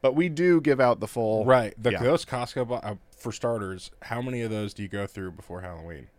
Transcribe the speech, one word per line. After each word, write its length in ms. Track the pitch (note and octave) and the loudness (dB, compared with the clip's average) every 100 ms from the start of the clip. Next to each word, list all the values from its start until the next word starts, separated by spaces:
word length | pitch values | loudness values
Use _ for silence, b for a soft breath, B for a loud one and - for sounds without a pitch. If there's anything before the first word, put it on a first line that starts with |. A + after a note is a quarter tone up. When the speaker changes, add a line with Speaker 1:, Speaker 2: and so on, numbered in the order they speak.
Speaker 1:
But 120 | C3+ | 2
we 140 | C3+ F3+ | 2 0
do 320 | D3+ F3+ E3+ | 2 4 6
give 180 | D3 C3+ | 6 4
out 220 | B2+ A#2 | 4 4
the 80 | G#2+ | -2
full 380 | - A2 A2 A2 | -2 0 2 6
Speaker 2:
Right. 260 | B2+ A2 - | 6 4 -2
The, 100 | A2+ | 0
Speaker 1:
yeah. 100 | G#2+ | 2
Speaker 2:
those 240 | A#2+ E3 - | 2 2 0
Costco 420 | B2 B2 - A#2+ | -6 -4 -4 -4
bo-, 60 | |
uh, 220 | A#2+ G#2+ G2 _ _ | -4 -6 -10 _ _
for 160 | B2 | -10
starters, 580 | G#2 A#2+ A#2 G2 F#2 - - | -4 -2 -2 -4 -8 -14 -18
how 180 | - A#2+ | -8 -6
many 220 | B2+ B2 | -4 -4
of 80 | A2+ | -4
those 240 | G#2+ G#2 | -4 -6
do 80 | - | -8
you 80 | G2+ | -8
go 160 | G2 G2+ | -6 -6
through 240 | - F#2+ | -8 -12
before 300 | D#2+ - F2 | -12 -14 -12
Halloween? 460 | F#2 E2+ E2 D#2 B1+ | -10 -12 -14 -14 -16